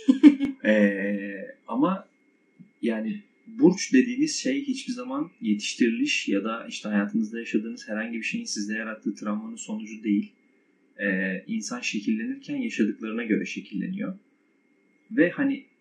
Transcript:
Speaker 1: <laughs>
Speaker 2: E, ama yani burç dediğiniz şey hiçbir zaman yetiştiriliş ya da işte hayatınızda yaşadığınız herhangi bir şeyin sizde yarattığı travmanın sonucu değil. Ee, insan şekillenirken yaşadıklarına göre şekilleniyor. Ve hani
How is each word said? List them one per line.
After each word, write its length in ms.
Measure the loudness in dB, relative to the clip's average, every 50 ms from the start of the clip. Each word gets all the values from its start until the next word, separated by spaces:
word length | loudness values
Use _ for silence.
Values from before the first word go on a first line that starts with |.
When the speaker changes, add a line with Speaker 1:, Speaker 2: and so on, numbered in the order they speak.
| 4 4
Speaker 1:
<laughs> 120 | 6 10 10 10 10 10 4 -4 -4 0 2
Speaker 2:
E, 920 | 4 6 6 6 4 4 2 -2 -2 -4 -4 -6 -8 -10 -10 -12 -14 -16 _ _ -6
ama 400 | 0 2 2 2 0 -2 -6 -12 _ _ _ _ _ _ _ _ _ -20 -20 -20 _ _ -4
yani 400 | -2 -2 -2 -2 -4 -6 -6 -10 _ _ _ _
burç 460 | -14 2 4 6 6 6 4 2 4 6
dediğiniz 440 | 6 6 4 2 0 -2 -2 -2
şey 280 | -2 -2 -2 -2 -2 -2
hiçbir 280 | -4 -4 -4 -6 -6 -8
zaman 380 | -8 -8 -6 -6 -6 -6 -6 -8 _
yetiştiriliş 880 | -2 0 0 0 -2 -4 -2 0 2 2 2 0 0 0 -2 -2 -2 -2
ya 160 | -2 -2 -2
da 220 | -2 -6 -6 -8 -10
işte 200 | -12 -10 -6 -2
hayatınızda 500 | 0 0 0 0 0 -2 -2 -2 -4 -8
yaşadığınız 500 | -6 -2 -2 -2 -2 -2 -8 -10 -10 -8
herhangi 300 | -6 -6 -6 -6 -6 -6
bir 40 | -6
şeyin 220 | -6 -6 -6 -6
sizde 300 | -6 -6 -6 -6 -4 -4
yarattığı 400 | -6 -6 -6 -8 -6 -6 -6 -6
travmanın 420 | -4 -4 -4 -4 -4 -6 -8 -12
sonucu 460 | -12 -10 -8 -8 -8 -8 -10 -12 -6 0
değil. 280 | 2 2 2 0 -2 -8 _ _ _ _ _ _ _ _ _ _ _ _ -4 -2
Ee, 420 | 0 0 0 0 -2 -2 -4 -6
insan 340 | -6 -6 -6 -4 -6 -8 -6
şekillenirken 760 | -4 -4 -4 -2 0 0 0 0 -2 -4 -6 -8 -8 -6 -4
yaşadıklarına 680 | -4 -4 -2 0 0 0 0 0 -2 -6 -6 -6 -4 0
göre 220 | 0 0 0 0
şekilleniyor. 720 | -2 -6 -10 -10 -8 -6 -6 -4 -4 -4 -6 -6 -6 -8 -10 _ _ _ _ _ _ _ _ _ _ _ _ _ _ _ _ _ _
Ve 200 | 2 4 4 4
hani 340 | 2 0 0 0 0 -2 -8 _ _ _